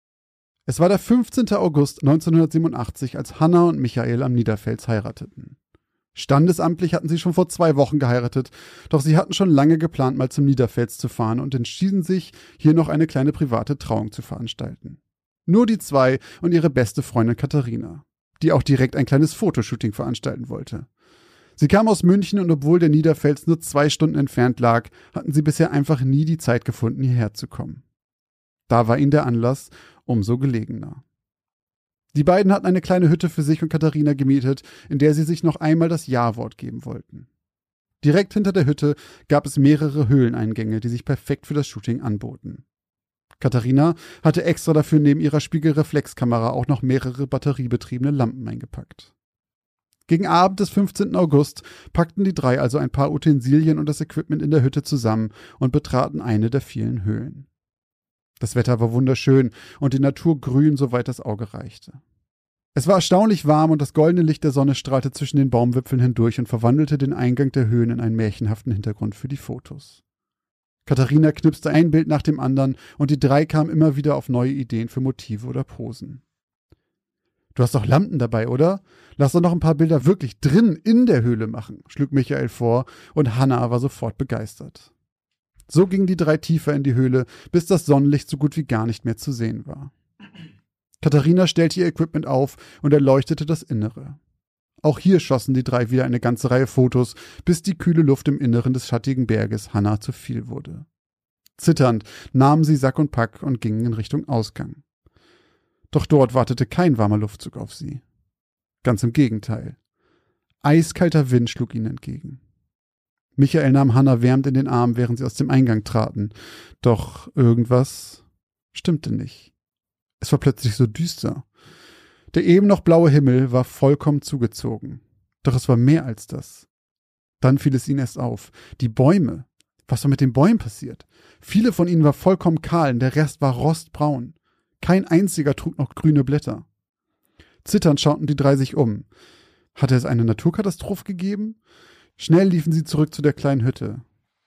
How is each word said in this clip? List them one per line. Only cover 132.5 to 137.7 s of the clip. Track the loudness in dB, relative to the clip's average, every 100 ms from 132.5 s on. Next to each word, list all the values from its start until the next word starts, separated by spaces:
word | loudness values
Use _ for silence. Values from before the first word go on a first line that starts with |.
| -2
kahl, | -2 0 0
der | 0 0 0
Rest | -2 -2
war | -2
rostbraun. | 0 -2 -2 -6 -4 -4 -4 -8 -18 _ _ _ _
Kein | 0 0 2
einziger | 2 2 0 -2 -2
trug | -6 -6
noch | -8
grüne | 0 2 2
Blätter. | 2 -2 -4 -12 -16 _ _ _ _ _ _ _ _ _
Zitternd | -2